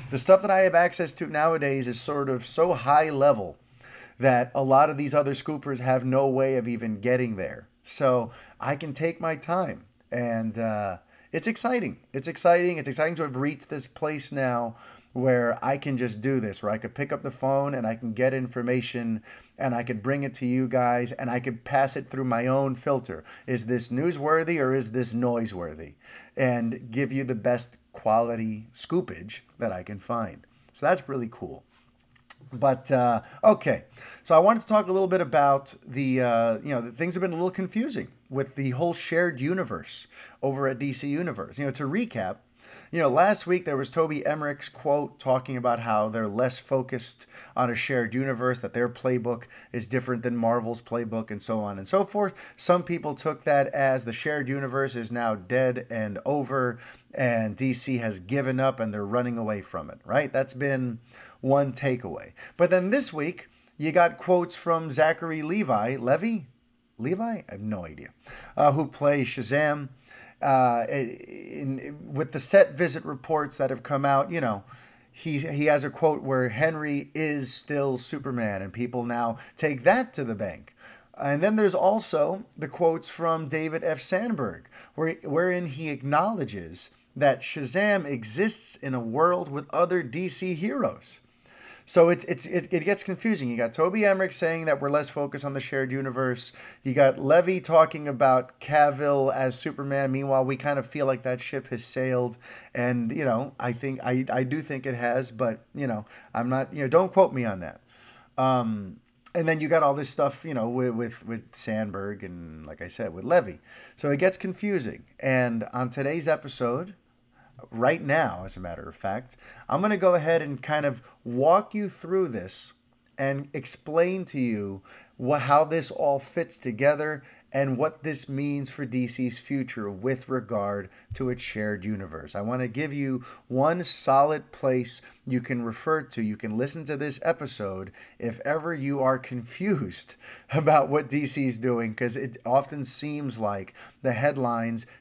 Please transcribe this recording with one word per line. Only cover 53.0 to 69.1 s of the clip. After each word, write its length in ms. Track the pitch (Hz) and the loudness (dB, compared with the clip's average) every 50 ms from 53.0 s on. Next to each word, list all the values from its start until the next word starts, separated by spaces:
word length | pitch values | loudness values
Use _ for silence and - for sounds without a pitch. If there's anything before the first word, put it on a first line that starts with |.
| - 151 143 | -4 -6 -6
took 300 | - - 160 151 147 - | -4 -4 -4 -4 -2 0
that 220 | 156 147 143 139 - | 2 4 4 2 2
as 360 | - 143 139 135 131 131 113 | 0 0 2 2 2 0 -2
the 80 | 117 113 | -6 -8
shared 360 | - - 151 151 147 139 123 | -6 -4 -4 -2 -2 -2 -2
universe 460 | 135 139 139 127 123 135 135 135 127 | -4 -4 -4 -4 -2 -2 -2 -2 -2
is 160 | 120 113 107 | -6 -8 -6
now 240 | 120 120 117 113 107 | -4 -2 0 0 0
dead 520 | 98 90 92 123 127 131 127 123 156 123 - | -2 -4 -2 0 2 2 2 2 -2 -4 -6
and 280 | 120 113 107 104 101 - - | -4 -4 -4 -4 -4 -6 -2
over, 540 | 131 143 147 139 117 135 135 127 123 113 120 - - - - _ _ - | -2 -2 -2 -2 -2 0 0 0 0 -2 -6 -12 -20 -20 -20 _ _ -4
and 420 | - 131 120 117 113 110 107 101 | 0 0 2 2 2 0 -2 -2
D 160 | - 131 131 123 | -2 -2 0 0
C 260 | - - 143 131 117 | 0 -2 -2 -2 -2
has 220 | 117 110 101 92 | -2 -4 -4 -6
given 400 | 90 98 123 147 131 131 131 127 | -6 -4 -2 -2 0 0 0 2
up 180 | 131 135 131 127 | 2 0 0 0
and 160 | 113 107 101 | -2 -4 -4
they're 100 | 107 101 | -4 -4
running 320 | 101 113 123 123 123 120 | -2 0 0 0 -2 -2
away 260 | 117 110 107 107 101 92 | -4 -4 -4 -4 -6 -6
from 280 | - - 85 76 73 | -8 -8 -10 -8 -10
it, 100 | - - - | -14 -14 -6
right? 280 | - 107 143 151 127 - | -2 0 0 0 0 0
That's 220 | 131 135 131 - | -2 -2 -2 -4
been 460 | 127 143 139 135 131 127 123 113 117 - _ - - - - - _ | -4 -2 0 0 0 -2 -4 -6 -8 -12 _ -20 -20 -20 -20 -16 _
one 320 | - 131 139 143 143 135 113 | 0 2 4 4 4 2 -2
takeaway. 600 | - 139 135 127 123 - 92 78 - - - - - - - - | -2 -2 0 0 0 -4 -6 -10 -10 -12 -16 -20 -20 -20 -8 0
But 140 | - 175 165 | 2 4 6
then 200 | 185 185 180 196 | 6 4 4 4
this 220 | 220 285 269 - 165 | 2 2 0 0 -4
week, 360 | 156 143 160 - - - - _ _ _ _ _ - | -4 -4 -4 -4 -8 -12 -20 _ _ _ _ _ -4
you 140 | 147 160 143 | -2 2 6
got 240 | 175 175 170 165 | 6 6 6 4
quotes 380 | - - 180 185 180 175 170 - | 0 2 4 4 4 4 0 -6
from 360 | - - 170 165 160 165 156 | -6 -2 0 0 0 0 -2
Zachary 520 | 131 147 156 156 165 - 170 165 160 156 151 | 2 2 4 4 2 0 -2 -6 -6 -4 -4
Levi, 540 | 156 185 214 202 131 117 104 107 120 135 | -2 0 0 0 2 2 2 2 0 -2
Levy? 500 | 131 117 123 143 160 117 113 113 107 - - _ _ _ _ _ _ _ _ _ - | -2 0 2 2 2 2 -2 -4 -4 -6 -10 _ _ _ _ _ _ _ _ _ -6
Levi? 440 | 113 143 185 190 226 233 226 185 - - | -4 -4 -2 -2 -4 -4 -6 -8 -10 -12
I 40 | - | -12
have 80 | 98 | -8
no 240 | 104 107 107 95 85 | -6 -6 -6 -6 -6
idea. 240 | 82 78 73 - - - - _ - - - - - - | -10 -12 -16 -18 -20 -20 -20 _ -20 -20 -20 -18 -8 0
Uh, 160 | - 147 147 135 | 4 4 6 6
who 140 | 151 151 | 4 0
plays 400 | 131 - - 147 143 | -2 -2 0 2 4